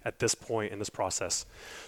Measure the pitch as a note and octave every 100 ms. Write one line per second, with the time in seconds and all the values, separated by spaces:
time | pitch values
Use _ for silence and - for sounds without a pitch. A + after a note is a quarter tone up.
0 | A#2 - A#2 - - A2+ G#2 G#2 G#2 -
1 | F#2+ - F2+ - - - - -